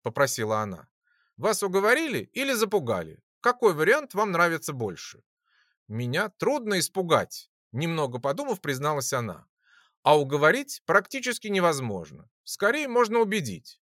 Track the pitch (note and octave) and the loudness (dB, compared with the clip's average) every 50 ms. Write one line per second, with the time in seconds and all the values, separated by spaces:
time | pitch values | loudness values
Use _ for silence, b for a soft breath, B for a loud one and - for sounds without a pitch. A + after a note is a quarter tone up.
0 | - A#2+ - - C#3 C3 - - A2 G#2+ G#2+ G#2+ G#2+ G2+ F2+ D#2 - _ _ _ | -10 -6 0 0 0 0 0 -2 -2 -2 -2 -2 -2 -4 -8 -12 -16 _ _ _
1 | _ _ _ _ _ _ _ - C#3+ G#3+ G#3 - G#3 F#3+ F3+ G3 G3 A3 B3 D4+ | _ _ _ _ _ _ _ -4 -2 -2 -2 -2 -2 -2 0 0 2 2 2 2
2 | E4 D4 G#3+ B2 F#2+ - _ A#3+ C4+ C#4 C4 G#3+ A3 G3+ G#3+ G3 C#3 A2+ G#2 F2+ | 0 -2 -4 -6 -6 -6 _ -4 -2 -2 0 0 0 0 0 -2 0 -2 -2 -4
3 | E2 D#2 D#2 - _ _ _ _ - A#3+ B3 B3 A#3+ G#3 E3+ D3 D#3 F3 B3+ D4+ | -4 -8 -12 -20 _ _ _ _ -2 -2 0 4 2 2 4 4 4 2 2 2
4 | D4 - - G3 A3 G#3 F3 E3 F3 E3+ E3 D#3 - - D3 B2+ A2+ G2+ E2+ - | 0 -4 -4 -2 -2 0 2 2 2 2 2 -2 -4 -8 -6 -6 -6 -6 -6 -10
5 | - - - - _ _ _ _ _ _ _ _ _ _ _ _ _ - G#2 A2+ | -14 -18 -20 -20 _ _ _ _ _ _ _ _ _ _ _ _ _ -10 -8 -6
6 | B2 A#2+ C3 E3+ G#3+ G#3 - - - A#3+ C#4+ D4 A#3 G#3 G3+ F3 D3+ - - F#3+ | -6 -4 -2 -4 -4 -4 -6 -2 0 0 0 0 0 0 0 0 0 0 -2 -4
7 | F#3 E3 D#3 A2+ F2+ - - - - _ _ _ _ _ - A#2+ E3 E3 E3 D#3+ | 2 4 4 4 4 0 -8 -16 -18 _ _ _ _ _ -6 -4 -4 -2 0 -2
8 | D3 B2 A#2+ B2 A#2+ C#3 C#3+ - D4 C#4 G#3+ F#3 - D3 C3+ B2+ C#3+ D3+ D3+ C#3+ | -2 -2 -4 -4 -4 -2 -2 -2 -2 -4 -4 -4 -2 -4 -4 -2 -2 -2 -2 -2
9 | B2 - C#3+ B2+ A#2 G#2 E2+ D2+ - _ _ b b b b b b b b b | -2 -2 -2 -4 -4 -6 -8 -12 -18 _ _ b b b b b b b b b
10 | - C3+ D3+ D3+ C#3+ C3+ D3 D3 D3 D#3 G3 C4+ C#4 - - - _ - E3 G3+ | 4 6 6 6 4 2 2 4 4 4 4 4 -2 -8 -12 -8 _ 2 2 2
11 | G3 - - C4+ A#3+ B3+ A3+ - - G#3+ G3 F#3+ F3 E3+ D#3 C3+ C3 A2+ G2+ F2+ | 2 0 -4 -6 -4 -4 -4 -4 -4 -2 0 2 2 2 2 0 -2 -4 -6 -6
12 | E2 D2+ C#2 - - _ _ _ _ - - - G3+ G#3 B3 D4+ D4+ C4 A#3 B3 | -8 -12 -16 -20 -20 _ _ _ _ -14 -6 0 0 2 2 0 -2 0 2 2
13 | A#3+ G#3+ A3+ A#3 A3+ G3 F#3 F#3+ D3 A2+ F#2 D#2 - - - _ _ | 2 4 2 2 2 2 0 -2 -4 -4 -8 -10 -14 -20 -20 _ _